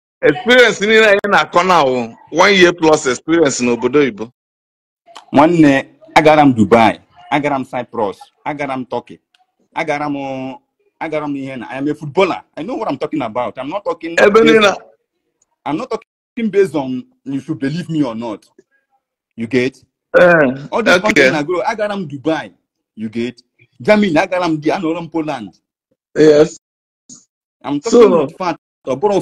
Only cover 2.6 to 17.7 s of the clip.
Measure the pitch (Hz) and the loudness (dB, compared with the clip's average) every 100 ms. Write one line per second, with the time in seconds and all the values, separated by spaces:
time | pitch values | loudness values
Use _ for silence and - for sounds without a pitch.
2.6 | 175 170 156 151 135 120 - 170 143 123 | 4 4 2 2 0 -4 -2 2 2 0
3.6 | 123 117 123 147 135 101 117 _ _ _ | -2 -2 0 2 0 -2 -14 _ _ _
4.6 | _ _ _ _ _ - - 127 160 170 | _ _ _ _ _ -20 0 2 4 4
5.6 | 147 135 - _ - 165 151 151 143 113 | 4 2 -2 _ -4 2 4 6 4 2
6.6 | 95 117 110 85 _ _ - 147 143 135 | 4 4 4 0 _ _ -6 -4 -2 -4
7.6 | 127 131 117 113 101 90 - _ 139 147 | -6 -10 -10 -6 -6 -8 -18 _ -12 -10
8.6 | 139 131 117 120 - 85 _ _ _ _ | -8 -8 -8 -10 -10 -20 _ _ _ _
9.6 | _ - 151 147 147 143 135 131 131 123 | _ -8 -6 -6 -6 -6 -8 -10 -10 -14
10.6 | _ _ _ - 160 151 147 139 135 131 | _ _ _ -14 -8 -6 -6 -8 -10 -12
11.6 | - 131 143 147 151 - 117 92 - - | -12 -8 -6 -6 -6 -4 -4 -8 -12 -14
12.6 | 180 269 196 139 151 156 120 113 117 131 | -12 -8 -8 -8 -8 -8 -6 -6 -8 -10
13.6 | 135 196 175 165 165 175 202 214 226 220 | -12 -8 -8 -8 -6 0 2 4 4 4
14.6 | 202 - - _ _ _ _ _ _ _ | 2 0 -10 _ _ _ _ _ _ _
15.6 | 135 160 - 220 _ _ _ - 220 196 | -8 -8 -8 -10 _ _ _ -8 -2 0
16.6 | 190 151 131 127 - _ 135 135 131 147 | 0 -2 -4 -8 -12 _ -10 -8 -8 -6
17.6 | 139 | -6